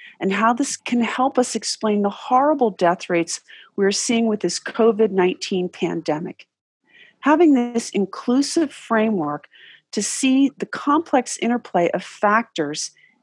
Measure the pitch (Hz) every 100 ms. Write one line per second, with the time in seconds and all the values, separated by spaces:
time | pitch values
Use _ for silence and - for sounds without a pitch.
0 | - - 196 196 226 240 277 - - 240
1 | 226 - 262 254 247 220 - - 214 208
2 | 202 - - 254 294 294 233 185 175 175
3 | - 175 165 - _ - - - 196 202
4 | - 233 226 208 175 - - - 226 208
5 | 220 190 180 - - 185 180 - 170 170
6 | 160 151 180 - - _ _ _ _ _
7 | - _ - 311 339 262 240 233 - -
8 | 190 - - 254 277 - 330 - - 226
9 | 220 202 147 147 - _ - - _ -
10 | 202 - 262 262 277 - - - - 302
11 | 330 269 - - 226 240 - 185 175 180
12 | - - 208 214 233 - 147 151 - _
13 | _ _